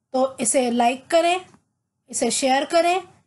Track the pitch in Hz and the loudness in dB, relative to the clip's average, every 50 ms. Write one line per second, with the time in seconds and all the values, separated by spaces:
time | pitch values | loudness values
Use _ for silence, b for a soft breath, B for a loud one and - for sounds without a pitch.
0 | _ _ - 262 262 269 262 - 247 - - 277 247 240 233 240 240 240 262 254 | _ _ -2 -2 -2 -2 -2 -4 -4 -2 0 0 0 0 0 0 0 0 0 -2
1 | - - 339 330 330 339 359 370 - - - _ _ _ _ _ _ _ _ _ | -4 0 0 2 2 2 0 -2 -6 -10 -20 _ _ _ _ _ _ _ _ _
2 | _ - 240 - 240 233 - - 277 262 262 277 302 285 339 339 330 349 359 381 | _ -12 -6 -4 -4 -2 -2 -2 0 0 0 0 0 0 0 2 2 2 0 -2
3 | 370 - - _ _ | -4 -8 -16 _ _